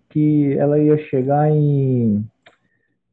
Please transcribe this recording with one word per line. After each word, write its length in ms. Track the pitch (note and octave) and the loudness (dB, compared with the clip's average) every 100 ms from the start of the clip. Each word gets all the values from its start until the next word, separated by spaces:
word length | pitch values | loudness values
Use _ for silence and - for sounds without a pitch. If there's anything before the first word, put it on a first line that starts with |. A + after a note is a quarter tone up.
| _ | _
que 460 | D#3 D3+ D3 C#3+ C#3 | -2 0 2 0 0
ela 200 | C#3+ D3+ | 0 2
ia 180 | D3+ D3+ D3+ | 2 0 -2
chegar 420 | C3+ C3 C#3+ D3+ | -4 -2 0 2
em, 760 | D3+ D3 C#3 C3+ B2 A2+ G#2 A2 _ - _ _ _ _ _ _ | 2 0 0 0 0 0 -2 -4 _ -20 _ _ _ _ _ _